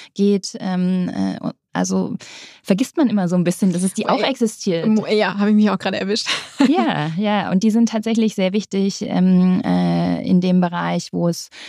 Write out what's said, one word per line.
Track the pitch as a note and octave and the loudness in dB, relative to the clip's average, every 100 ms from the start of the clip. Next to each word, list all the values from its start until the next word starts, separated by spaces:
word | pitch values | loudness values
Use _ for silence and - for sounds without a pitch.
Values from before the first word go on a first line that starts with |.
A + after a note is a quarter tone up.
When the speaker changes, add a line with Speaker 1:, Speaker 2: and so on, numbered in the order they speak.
| - | -10
Speaker 1:
geht. | - G3+ G3+ - - | 0 2 2 -2 -8
Ähm, | F#3+ F3+ F3+ F#3 F3+ | -4 0 0 0 -2
äh, | - - - - - _ | -2 -4 -4 -8 -10 _
also | - F3+ F#3+ F#3 - - - - - | -4 -2 -2 -2 -6 -12 -20 -20 -8
vergisst | - G3 C4 - | -2 0 0 0
man | B3+ | 0
immer | G3+ F3+ | 2 0
so | F3+ | 0
ein | |
bisschen, | F3 - F#3+ | 0 0 0
dass | F3 | 0
es | F#3 | -2
die | - - | -4 -4
Speaker 2:
Oh, | |
Speaker 1:
auch | C4 | -2
Speaker 2:
ja. | G#3 | -2
Speaker 1:
existiert. | C4 A3+ - - E3 A3 | 0 -2 -2 -4 -2 0
Speaker 2:
Mo-, | G#3+ - | 0 0
ja, | G#3+ G3 G#3 | 0 0 0
hab | G3+ | 2
ich | G#3 | 4
mich | G#3 | 4
auch | F#3+ | 2
gerade | F#3+ G3 | -2 -4
erwischt. | F#3+ G#3+ - | -4 -4 -4
<laughs> | - - - C4+ | -8 -6 0 2
Speaker 1:
Ja, | E4+ E4 D3+ D3+ D#3+ | 2 0 -2 -4 -2
ja. | G#3 G#3 G2 | -2 0 0
Und | F#3 | 0
die | A3 | 2
sind | A3 A#3 | 2 2
tatsächlich | A3+ A3+ A3+ A3 | 0 -2 0 0
sehr | - F#3 | 0 -2
wichtig, | G3+ - G3 G3 - - | -2 -4 -2 -2 -2 -4
ähm, | F3+ F#3 F#3 F#3 F#3 | 2 4 4 4 2
äh, | - F3+ F3 E3+ F3 F3 - | 0 0 2 0 0 -2 2
in | F#3 | 2
dem | F#3 F#3 | 4 2
Bereich, | F3+ F3 E3+ F3 - | 2 -2 -4 -4 -4
wo | F3 F3 | -2 -2
es | E3+ - - | -2 -8 -18